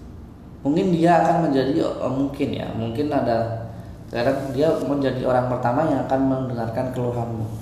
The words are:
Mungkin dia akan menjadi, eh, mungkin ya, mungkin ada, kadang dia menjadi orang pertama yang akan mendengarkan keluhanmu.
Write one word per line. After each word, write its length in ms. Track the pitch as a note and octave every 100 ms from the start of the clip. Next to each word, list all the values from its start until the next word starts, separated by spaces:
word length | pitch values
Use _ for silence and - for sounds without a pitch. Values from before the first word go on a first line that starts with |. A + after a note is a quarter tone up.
| - - - - - -
Mungkin 320 | C#3 E3 F#3+
dia 240 | E3 E3 E3
akan 320 | D#3+ E3 D#3+
menjadi, 240 | C3+ C3 D#3+
eh, 300 | - - B2
mungkin 380 | C3+ C#3 - B2+
ya, 160 | A2 A2
mungkin 380 | A2 A2+ B2 D3
ada, 540 | C#3 B2 A2+ A2+ - - - - - -
kadang 440 | A#2 B2 C3+ -
dia 180 | B2+ D#3+ -
menjadi 460 | C3+ C#3+ C3+ B2
orang 240 | B2 B2+ B2
pertama 400 | A#2+ A#2+ C3 D#3+
yang 160 | C3+ B2
akan 140 | C3+
mendengarkan 680 | C3+ C3 B2+ A#2 A2+ C3 B2+
keluhanmu. 560 | B2 A#2+ A#2+ A2+ A2+ A2 -